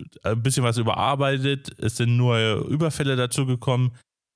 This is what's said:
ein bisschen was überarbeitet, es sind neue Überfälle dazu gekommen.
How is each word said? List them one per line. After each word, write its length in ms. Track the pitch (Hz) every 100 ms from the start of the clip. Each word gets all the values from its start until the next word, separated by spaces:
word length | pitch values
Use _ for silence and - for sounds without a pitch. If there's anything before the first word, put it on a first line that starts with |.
| - -
ein 200 | 98 113
bisschen 200 | 120 139
was 140 | 123 117
überarbeitet, 960 | 110 95 107 139 139 135 135 139 - -
es 180 | 110 -
sind 180 | 120 120
neue 400 | 123 117 110 107
Überfälle 560 | - 151 165 - 139 127
dazu 300 | 123 131 131
gekommen. 500 | 123 - 127 123 - _ _ _